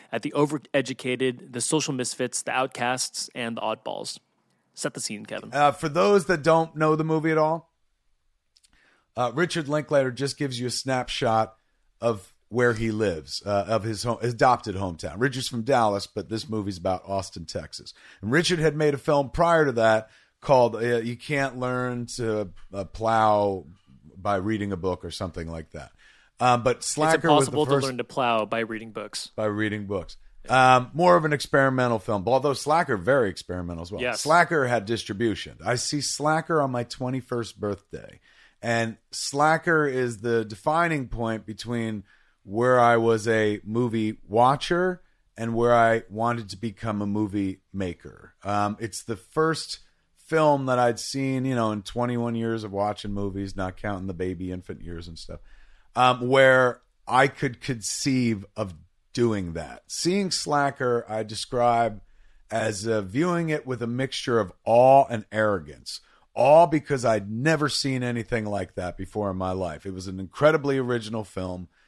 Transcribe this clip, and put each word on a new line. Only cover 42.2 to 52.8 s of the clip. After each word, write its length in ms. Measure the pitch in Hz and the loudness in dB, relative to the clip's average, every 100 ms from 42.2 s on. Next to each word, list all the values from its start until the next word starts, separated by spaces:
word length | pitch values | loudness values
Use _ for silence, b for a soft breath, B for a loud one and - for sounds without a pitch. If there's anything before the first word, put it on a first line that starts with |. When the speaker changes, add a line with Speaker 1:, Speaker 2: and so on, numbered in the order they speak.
| b b | b b
Speaker 2:
where 360 | 95 107 127 123 | -6 0 4 6
I 160 | 120 117 | 6 6
was 320 | 117 113 113 | 4 2 2
a 320 | 110 107 104 | 2 2 0
movie 560 | 101 113 123 113 107 - - | -4 -2 0 0 -2 -4 -2
watcher 760 | 110 127 143 - 175 185 175 _ _ _ - | 2 4 2 0 0 0 -4 _ _ _ -8
and 180 | 117 | -4
where 180 | 117 120 | 2 4
I 300 | 120 113 113 - | 6 6 2 -2
wanted 380 | 104 117 117 101 | -4 -2 -2 -8
to 80 | 90 | -10
become 440 | 117 - 113 104 | -10 -8 -6 -4
a 60 | 101 | -2
movie 540 | 104 104 101 95 - _ | -2 -2 -2 -4 -6 _
maker. 600 | 98 90 82 - - - _ | -6 -6 -6 -16 -20 -20 _
Um, 340 | 98 104 104 104 | -4 -2 -2 -4
it's 240 | 110 - | -8 -8
the 100 | - | -10
first 640 | 107 - 156 160 156 - - _ _ _ _ | -10 -6 0 0 0 -8 -14 _ _ _ _
film 500 | - 160 151 139 131 | -2 2 4 4 2
that 100 | 123 | 2
I'd 220 | 123 110 | 2 0
seen, 460 | - 135 135 131 | -6 -4 -2 -2
you 100 | 131 | -2
know, 160 | 123 110 | 0 0
in 120 | 104 | -2
twenty-one 520 | - 120 120 120 117 | -6 -4 -2 -2 -2
years 300 | 113 113 113 | -2 -4 -4
of 80 | 107 | -6
watching 400 | 98 | -2